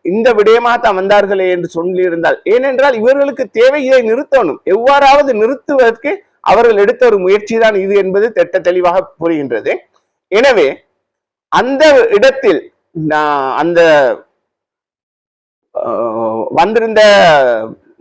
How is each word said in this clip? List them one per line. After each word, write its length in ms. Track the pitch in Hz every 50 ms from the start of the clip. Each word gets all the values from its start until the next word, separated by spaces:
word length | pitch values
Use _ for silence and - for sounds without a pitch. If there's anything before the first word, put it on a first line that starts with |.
| -
இந்த 260 | 165 185 220 226 254 233
விடயமா 400 | 214 208 214 226 233 233 240 240 233
தான் 180 | 240 226 196 185
வந்தார்களே 480 | 190 196 208 208 202 190 202 190 185 180
என்று 180 | 180 175 175 165
சொல்லியிருந்தால், 680 | - 165 170 180 185 180 185 180 170 170 165 156 135 - -
ஏனென்றால் 500 | 170 208 247 262 277 262 247 269 285 254
இவர்களுக்கு 500 | 220 208 247 269 285 277 277 247 269 254 196
தேவை 300 | - 220 240 262 277 302 262
இதை 180 | 262 262 262 233
நிறுத்தணும், 580 | 220 220 254 294 - 277 262 220 156 131 - _
எவ்வாறாவது 680 | 156 185 226 233 262 277 277 277 269 277 294 285 269 240
நிறுத்துவதற்கு 760 | 208 214 226 277 254 _ - 285 262 254 226 233 233 - 285 392 - - _ _ _
அவர்கள் 360 | - - 180 214 233 233 220
எடுத்த 260 | 202 202 196 - - 254
ஒரு 120 | 240 208 196
முயற்சி 380 | 180 185 196 214 208 - 226 226
தான் 160 | 226 220 214
இது 220 | 190 190 190 202
என்பது 360 | 202 190 190 185 202 214 240 220
திட்ட 260 | - 170 175 - 185
தெளிவாக 460 | 160 175 180 180 180 175 170 190 180 - _ -
புரிகின்றது. 540 | 160 170 165 151 143 127 120 107 107 147 - 359 - _ _ _ _ _ _ _ _ - -
எனவே 340 | 208 254 277 247 196 151 135 156 - _ _ _ _ _ _ _ _ _ _ _ _ _ _ -
அந்த 560 | 170 214 254 277 262 311 311 285 262 233 -
இடத்தில் 500 | 202 202 247 269 262 269 277 214 165 - - - _ _ _ _
நான் 680 | - 170 156 151 151 151 151 147 147 139 135 135 120
அந்த, 240 | 127 156 170 175 170 170 160 156 147 135 123 107 - - _ _ _ _ _ _ _ _ _ _ _ _ _ _ _ _ _ _ _ _ _ _ _ _ _ _ _ _ _ -
ஆ, 160 | - - - 113 98 117 117 110 117 117 110 110 113 107 -
வந்திருந்த, 540 | - 151 170 202 220 233 226 226 220 214 214 208 202 196 190 170 156 143 135 123 117 110 110 113 - - _ _ _ -